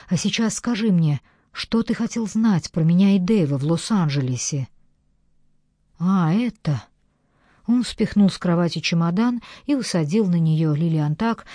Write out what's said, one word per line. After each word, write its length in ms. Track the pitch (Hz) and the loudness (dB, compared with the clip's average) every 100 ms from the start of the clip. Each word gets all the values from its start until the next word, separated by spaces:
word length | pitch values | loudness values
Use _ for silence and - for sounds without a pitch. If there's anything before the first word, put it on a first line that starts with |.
| - | -4
а 80 | 180 | -2
сейчас 380 | 202 220 220 | -2 -2 -2
скажи 380 | - 240 202 226 | -4 -4 -2 2
мне, 280 | 175 156 143 _ _ _ | 2 2 -2 _ _ _
что 320 | - - 226 | -16 -4 -2
ты 120 | 233 | -2
хотел 320 | 226 233 233 214 | -2 -4 -4 -4
знать 440 | 220 226 175 - | 0 2 2 0
про 120 | 165 | 0
меня 340 | 160 175 196 196 | 2 4 4 4
и 20 | |
Дэйва 400 | 180 220 143 139 | 2 2 2 0
в 60 | |
Лос-Анджелесе?» 1040 | 147 165 - 208 156 139 127 123 - 143 123 _ _ _ _ _ _ _ _ _ _ _ _ - | 0 -2 0 0 0 0 -2 -4 -4 -6 -6 _ _ _ _ _ _ _ _ _ _ _ _ -4
«А, 340 | 175 190 160 | 0 2 2
это...» 500 | 202 240 - - 123 - _ _ _ _ _ _ _ - | 0 -2 -4 -4 -4 -6 _ _ _ _ _ _ _ -2
Он 180 | 247 | 0
спихнул 440 | 226 - 214 208 190 | 0 -2 0 4 2
с 100 | - | 2
кровати 420 | 180 170 170 165 | -2 0 0 -2
чемодан 600 | - 170 165 180 240 240 - - - | -2 0 0 0 0 -2 -8 -12 -4
и 100 | 285 | -4
усадил 500 | - 180 147 208 190 | -2 -2 0 0 2
на 80 | |
нее 400 | 170 160 156 160 | 2 2 2 0
Лилиан 400 | 147 170 160 151 | 0 0 0 0
так, 320 | 151 226 220 - | -2 -2 -4 -10